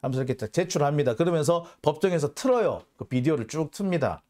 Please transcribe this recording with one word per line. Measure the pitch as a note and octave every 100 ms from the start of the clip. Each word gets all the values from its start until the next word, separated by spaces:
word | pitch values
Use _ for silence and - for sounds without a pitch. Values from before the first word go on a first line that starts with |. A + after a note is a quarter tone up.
하면서 | C#3 C3
이렇게 | C3 B2
딱 | G#2+
제출합니다. | - F3+ D#3+ C#3+ D3 C3 A2+
그러면서 | E3+ E3+ D3 E3+ E3+ -
법정에서 | - D3+ G3 F3 D3
틀어요. | - C4 B3 F#3 G2+ - _
그 | B2
비디오를 | B2+ B2+ D3+ A2
쭉 | D#3 D#3
틉니다. | - G3+ E3+ B2 D#2+